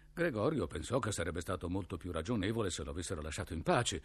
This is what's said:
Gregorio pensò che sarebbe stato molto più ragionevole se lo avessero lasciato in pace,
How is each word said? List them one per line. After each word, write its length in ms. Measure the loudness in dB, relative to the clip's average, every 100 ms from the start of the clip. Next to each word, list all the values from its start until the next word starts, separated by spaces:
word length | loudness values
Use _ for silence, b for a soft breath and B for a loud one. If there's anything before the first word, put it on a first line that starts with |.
| B 0
Gregorio 480 | 0 4 4 4 0
pensò 320 | -2 0 0
che 140 | 2
sarebbe 280 | 0 -2 -2
stato 280 | -2 -2 0
molto 280 | -2 -2 -6
più 140 | -4
ragionevole 600 | -4 0 0 2 0 0
se 120 | -2
lo 80 | -4
avessero 300 | -4 -4 -4
lasciato 320 | -4 -4 -4
in 100 | 0
pace, 400 | 4 4 4 -2